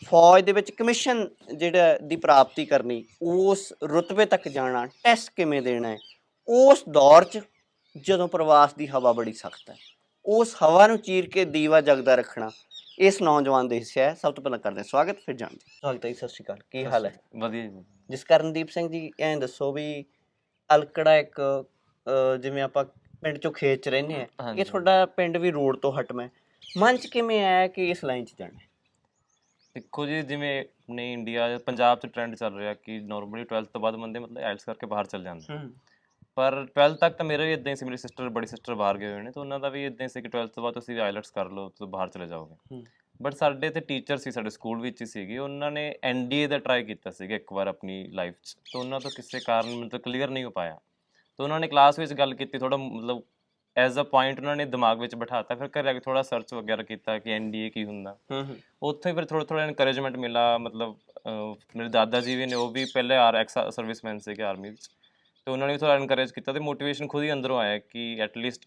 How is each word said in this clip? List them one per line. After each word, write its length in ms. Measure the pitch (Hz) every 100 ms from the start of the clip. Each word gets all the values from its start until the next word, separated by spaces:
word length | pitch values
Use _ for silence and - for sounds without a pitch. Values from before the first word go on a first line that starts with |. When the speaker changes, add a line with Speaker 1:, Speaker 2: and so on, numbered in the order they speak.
| -
Speaker 1:
ਫੌਜ 380 | 165 170 185
ਦੇ 80 | 190
ਵਿੱਚ 200 | 196 202
ਕਮਿਸ਼ਨ 580 | - 233 233 269 240 190 - - 151
ਜਿਹੜਾ 420 | 170 180 170 151
ਦੀ 180 | 151 165
ਪ੍ਰਾਪਤੀ 500 | 156 139 127 - 147
ਕਰਨੀ, 400 | 139 120 117 113 _
ਉਸ 520 | 170 180 190 196 - -
ਰੁਤਬੇ 420 | 147 160 170 196 214
ਤੱਕ 220 | 185 151
ਜਾਣਾ, 380 | 135 131 123 131
ਟੈਸਟ 480 | - 240 226 - -
ਕਿਵੇਂ 260 | 160 143
ਦੇਣਾ 260 | 123 120 117
ਹੈ, 100 | 107 - _ _ _ -
ਉਸ 360 | 240 269 269 -
ਦੌਰ 340 | 147 139 160
'ਚ 160 | 180 214 - _ _ _ _ 156
ਜਦੋਂ 300 | 190 185 180
ਪ੍ਰਵਾਸ 460 | 180 156 147 143
ਦੀ 140 | 143 143
ਹਵਾ 260 | 135 123
ਬੜੀ 200 | 117 113
ਸਖਤ 360 | 110 - - -
ਹੈ, 60 | - - _ _ _ -
ਉਸ 300 | 220 226 -
ਹਵਾ 240 | 156 175 208
ਨੂੰ 100 | 214
ਚੀਰ 320 | 190 185 175
ਕੇ 160 | 190 175
ਦੀਵਾ 360 | 156 151 156
ਜਗਦਾ 340 | 147 135 127 127
ਰੱਖਣਾ, 360 | 117 120 110 - _ - - -
ਇਸ 220 | 190 196
ਨੌਜਵਾਨ 460 | 165 147 139 131 127
ਦੇ 80 | 117
ਹਿੱਸੇ 260 | 117 139
ਹੈ। 120 | 139
ਸਭ 200 | 165 151
ਤੋਂ 100 | 143
ਪਹਿਲਾਂ 160 | 139 117
ਕਰਦੇ 180 | 104 101
ਹਾਂ 60 |
ਸਵਾਗਤ, 360 | 101 135 170 202
ਫਿਰ 160 | - 120
ਜਾਣਦੇ 240 | 90 - _
ਹਾਂ। 100 | _
ਸਵਾਗਤ 240 | 143 123 120
ਹੈ 40 |
ਜੀ, 60 | 123
ਸਤਿ 120 | 120
ਸ਼੍ਰੀ 180 | - 107
ਅਕਾਲ। 120 | 101 _
ਕੀ 140 | 131 131
ਹਾਲ 200 | 120 101
ਹੈ? 140 | - _ 113
Speaker 2:
ਵਧੀਆ 320 | 113 117 110
ਜੀ। 160 | 98 - _ -
Speaker 1:
ਜਸਕਰਨਦੀਪ 600 | 127 - 160 160 160 160
ਸਿੰਘ 200 | 175 165
ਜੀ, 220 | 165 156 -
ਐਂ 180 | 156 151
ਦੱਸੋ 340 | 131 - 143
ਵੀ 340 | 143 151 147 - _ _ _ _ _ - 151
ਅਲਕੜਾ 420 | 147 165 156 156
ਇੱਕ, 480 | 147 - 139 135 131 _ _ _ -
ਅਹ, 300 | 135 131 131
ਜਿਵੇਂ 260 | 135 139
ਆਪਾਂ 220 | 135 143 139 _ _ -
ਪਿੰਡ 160 | 156 147
'ਚੋਂ 140 | 160
ਖੇਤ 320 | - 143 135
'ਚ 60 | 143
ਰਹਿੰਦੇ 240 | 135 147
ਹਾਂ, 120 | 147 - -
Speaker 2:
ਹਾਂਜੀ। 200 | 120 110
Speaker 1:
ਇਹ 40 | 190
ਤੁਹਾਡਾ 400 | 190 175 190 180
ਪਿੰਡ 320 | - 170 170
ਵੀ 140 | 175
ਰੋਡ 260 | 147 135 131
ਤੋਂ 140 | 139
ਹਟਮਾ 320 | 135 - 123
ਹੈ। 80 | 131 _ _ _ - 180
ਮਨ 200 | 226 247
'ਚ 100 | -
ਕਿਵੇਂ 360 | 240 233 214
ਆਇਆ 240 | 190 185 185
ਕਿ 220 | 190 180
ਇਸ 160 | 175 139
ਲਾਈਨ 200 | 123 117
'ਚ 80 | -
ਜਾਣਾ 200 | 87 69
ਹੈ? 80 | _ _ _ _ _ _ _ _ _ _ _ 123
Speaker 2:
ਦੇਖੋ 300 | - - 143
ਜੀ, 160 | 156
ਜਿਵੇਂ 400 | 143 147 143 135
ਆਪਣੇ 520 | 135 _ - 120 120
ਇੰਡੀਆ, 440 | 120 113 117 117 123
ਪੰਜਾਬ 420 | 127 123 120 120
'ਚ 60 | 123
ਟ੍ਰੈਂਡ 300 | 120 117 110
ਚੱਲ 200 | 113 98
ਰਿਹਾ 180 | 104
ਕਿ 260 | 104 - 110
normally 460 | 104 104 101 113 120
ਟਵੈਲਥ 220 | 110 107
ਤੋਂ 140 | 113
ਬਾਅਦ 140 | 110 110
ਬੰਦੇ 240 | 113 117
ਮਤਲਬ 180 | 117 120
ਆਈਲੈਟਸ 260 | 117 101
ਕਰਕੇ 240 | - 110 110
ਬਾਹਰ 180 | 104 98
ਚੱਲ 180 | 98
ਜਾਂਦੇ। 300 | 90 82 80
Speaker 1:
ਹੂੰ। 200 | 147 135 127 _ _ _ _ _ -
Speaker 2:
ਪਰ 320 | 131 135 131 143
ਟਵੈਲਥ 220 | 147 156
ਤੱਕ 180 | 170 165
ਤਾਂ 100 | 156
ਮੇਰਾ 180 | 147
ਵੀ 100 | 160
ਇੱਦਾਂ 180 | 156 131
ਹੀ 40 | 135
ਸੀ, 100 | 127
ਮੇਰੇ 120 | 123
ਸਿਸਟਰ, 320 | 120 - 123
ਬੜੀ 180 | 113 113
ਸਿਸਟਰ 280 | 117 - 110
ਬਾਹਰ 220 | 101 101
ਗਏ 140 | 104
ਹੋਏ 100 | 101
ਨੇ, 100 | 117
ਤਾਂ 100 | 143
ਉਹਨਾਂ 180 | 139 139
ਦਾ 100 | 139
ਵੀ 160 | 139 139
ਇੱਦਾਂ 220 | 120 127
ਹੀ 20 |
ਸੀ 120 | 127
ਕਿ 60 | 120
ਟਵੈਲਥ 240 | 120 113
ਤੋਂ 120 | -
ਬਾਅਦ 100 | 120
ਤੁਸੀਂ 260 | 120 120 117
ਆਈਲੈਟਸ 320 | 104 104 -
ਕਰ 180 | 101 92
ਲਓ, 200 | 98 95
ਤੁਸੀਂ 180 | - 98
ਬਾਹਰ 220 | 95 92
ਚਲੇ 180 | 92 85
ਜਾਓਗੇ। 280 | 82 78 80 _
Speaker 1:
ਹੂੰ। 120 | 131 117 _ _ _ 135
Speaker 2:
But 80 | 143
ਸਾਡੇ 320 | 151 135 156
ਇੱਥੇ 120 | 165
ਟੀਚਰ 380 | 160 135 127 143
ਸੀ, 140 | 135
ਸਾਡੇ 180 | 120 107
ਸਕੂਲ 320 | - 113 113
ਵਿੱਚ 200 | 120 113
ਹੀ 40 | 113
ਸੀਗੇ, 320 | 107 95 123
ਉਹਨਾਂ 340 | 139 143 147
ਨੇ 240 | 147 151 -
ਐਨ 260 | 135 127 123
ਡੀ 80 | 143
ਏ 100 | 147
ਦਾ 120 | 143
ਟਰਾਈ 240 | 127 123
ਕੀਤਾ 280 | 107 104 -
ਸੀਗਾ 240 | 92 95 107
ਇੱਕ 180 | -
ਵਾਰ 140 | 98 98
ਆਪਣੀ 400 | 92 95 95 95
ਲਾਈਫ 260 | 95 87 87
'ਚ, 100 | - - -
ਤਾਂ 80 | 127
ਉਹਨਾਂ 180 | 127 135
ਤੋਂ 120 | 135
ਕਿਸੇ 280 | 127 117 127
ਕਾਰਨ 360 | 120 117 113 120
ਮਤਲਬ 260 | 117 127
ਕਲੀਅਰ 280 | 123 127 135
ਨਹੀਂ 140 | 131
ਹੋ 60 | 120
ਪਾਇਆ। 300 | 95 85 78 _ _ _ _ _ -
ਤਾਂ 60 |
ਉਹਨਾਂ 160 | 143 156
ਨੇ 80 | 160
ਕਲਾਸ 320 | 143 143 147
ਵਿੱਚ 140 | 156
ਗੱਲ 200 | 139 135
ਕੀਤੀ, 240 | 127 135 131
ਥੋੜ੍ਹਾ 200 | 131 139
ਮਤਲਬ 460 | 135 113 117 120 - _ _ _ _ - 127
as 40 |
a 100 | 127
point 360 | 139 135 131 131
ਉਹਨਾਂ 180 | 143 147
ਨੇ 100 | 143
ਦਿਮਾਗ 340 | 123 113 113
ਵਿੱਚ 160 | 120 117
ਬਿਠਾਤਾ। 400 | 117 120 - 120
ਫਿਰ 120 | 139
ਘਰੇ 220 | 151 135
ਆ 40 |
ਕੇ 60 | 127
ਥੋੜ੍ਹਾ 220 | 131 135
ਸਰਚ 320 | 135 120 110
ਵਗੈਰਾ 300 | 120 110 110
ਕੀਤਾ 360 | 107 107 - 110
ਕਿ 120 | 113
ਐਨ 200 | 107 110
ਡੀ 80 | 110
ਏ 100 | 110
ਕੀ 160 | 110 104
ਹੁੰਦਾ। 320 | 104 98 101 -
Speaker 1:
ਹੂੰ, 160 | 135 139
ਹੂੰ। 80 | 123 _ _
Speaker 2:
ਉੱਥੇ 300 | 147 147 180
ਫਿਰ 120 | 165 160
ਥੋੜ੍ਹਾ, 200 | 156 -
ਥੋੜ੍ਹਾ 200 | 156 151
ਐਨਕਰੇਜਮੈਂਟ 500 | - 135 131 135 127
ਮਿਲਾ। 420 | 120 120 120 117
ਮਤਲਬ, 380 | 117 110 113 107 _ - 113
ਅਹ, 280 | 107 107 104 _ 113
ਮੇਰੇ 140 | 117
ਦਾਦਾ 320 | 110 110 123
ਜੀ 140 | 120 127
ਵੀ 100 | 131
ਨੇ, 100 | 123
ਉਹ 140 | 120
ਵੀ 160 | 127 131
ਪਹਿਲੇ 300 | 131 123 131
ਆਰ-, 200 | 117 113
ਐਕਸ 180 | 110
ਸਰਵਿਸਮੈਨ 680 | 127 - - 113 113 113 107
ਸੀਗੇ 240 | 107 104
ਆਰਮੀ 260 | 104 95 101
ਵਿੱਚ, 180 | 110 - _ _ _ _ _ 135
ਤੇ 60 |
ਉਹਨਾਂ 160 | 131 139
ਨੇ 60 |
ਵੀ 60 | 143
ਥੋੜ੍ਹਾ 160 | 151 139
ਐਨਕਰੇਜ 360 | 135 131 131
ਕੀਤਾ 220 | 127 139
ਤੇ 60 | 139
ਮੋਟੀਵੇਸ਼ਨ 480 | 151 143 143 139 147
ਖੁਦ 160 | 147
ਹੀ 80 | 151
ਅੰਦਰੋਂ 280 | 139 127 127
ਆਇਆ 180 | 104 104
ਕਿ 420 | - 117 117 113
at 200 | 107 117
least 160 | 123 120